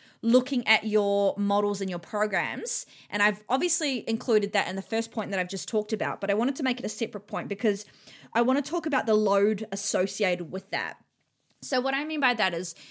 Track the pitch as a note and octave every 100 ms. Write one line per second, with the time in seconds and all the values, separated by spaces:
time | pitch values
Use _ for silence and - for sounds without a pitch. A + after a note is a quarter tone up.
0 | - _ A#3 B3 B3+ C4 A3+ A3 G#3+ G#3
1 | G3+ G3+ G3+ - G3+ G3+ G#3 G3 F#3+ F3
2 | - G#3 G#3+ F#3 B2+ B2 A4+ - - -
3 | - G#3 G#3 G3+ - B3+ F4 - D4 B3+
4 | - A3 - G#3+ G3 G3+ E3+ F#3+ - A3+
5 | A3+ A#3+ F#3+ G3 F3+ F#3+ - G#3+ G#3+ A3
6 | C#3+ - G3 G#3 B3 C4+ C4 B3 G#3+ -
7 | A3+ G3+ - F#3 D3 G3 A3+ G3 - -
8 | - - - A#3+ A#3+ C4+ C#4 E4 D#4+ C4
9 | A3 G#3+ G#3 G3 G#3 G3+ A3 G3 - F#3+
10 | G3 - F#3+ F3 E3 F#3+ - C3 F2 -
11 | _ _ _ _ _ _ - B3+ C4 C#4
12 | D4+ D#4 C4 A3+ F#3 F3 F#3 - -